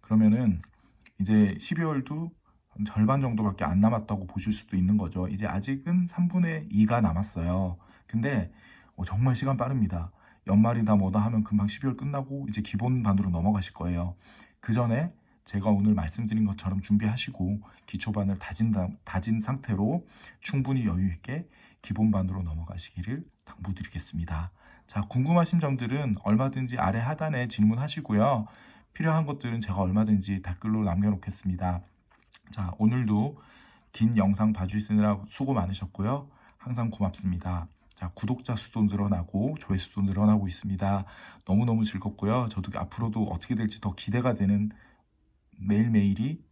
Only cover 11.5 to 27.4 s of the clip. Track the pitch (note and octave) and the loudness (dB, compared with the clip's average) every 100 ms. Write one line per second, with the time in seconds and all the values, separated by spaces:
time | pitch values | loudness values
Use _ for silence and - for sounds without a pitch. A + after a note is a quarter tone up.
11.5 | G#2 G#2 - C3+ B2+ C#3 C#3+ C3+ C#3 C#3 | 0 0 -2 -4 -4 -6 -6 -6 -8 -6
12.5 | G#2 G#2+ G2+ B2+ B2+ G#2+ F#2+ F#2+ E2+ F#2 | -6 -4 -2 0 0 2 2 2 0 0
13.5 | G#2 F#2+ - F2 F2 F2 F2+ - - - | 0 -2 -6 -4 -2 -4 -8 -20 -20 -20
14.5 | _ - A2+ A#2+ A#2 F3 - _ _ - | _ -2 0 2 0 -2 -6 _ _ -6
15.5 | G2+ G#2 G2+ G#2 G#2 E2 - A2 G#2+ G#2+ | -2 2 4 4 2 0 -4 -2 0 0
16.5 | G2 F#2+ F#2+ - G#2 G#2+ A#2+ - - F#2 | 0 -4 -4 2 2 2 -2 -6 -4 -2
17.5 | G#2 - - - F#2 - G#2 G2 F#2 - | -2 -8 -20 -12 -8 -4 -2 -2 -4 -8
18.5 | - A2+ G2+ F#2 - - F#2+ A2+ A2 G#2+ | -2 0 0 -2 -6 -6 -6 -2 -2 -2
19.5 | C3+ - G2 G#2+ F3 - - - - - | -6 -4 0 0 -2 -6 -20 -20 -16 -4
20.5 | C#3 C3 C3+ G#2+ F2 F#2+ F2 - D3 - | -2 0 0 0 2 0 -2 -8 -8 -8
21.5 | _ - _ - G#2+ A2 G2 F#2 F#2 E2+ | _ -20 _ -8 0 2 2 0 -2 -4
22.5 | D#2+ E2 F2 - - F2 C#3+ E3+ _ - | -6 -8 -12 -12 -10 -6 -8 -10 _ -20
23.5 | - F#2 F#2 - - - E2 E2 D#2+ F2 | -12 -8 -8 -8 -10 -8 -8 -6 -6 -6
24.5 | _ - - _ G#2 G2+ B2 C#3 E3+ E3+ | _ -20 -20 _ -6 -2 -2 2 4 4
25.5 | E3+ D3+ C3 B2 C#3 C3+ G2+ G2+ G#2+ C3+ | 2 0 -2 -2 -2 -2 -2 2 2 2
26.5 | C3+ B2+ B2 F#2+ A2+ A#2+ D#3 D#3 C3+ | -2 -4 -2 0 0 -2 -2 -2 -2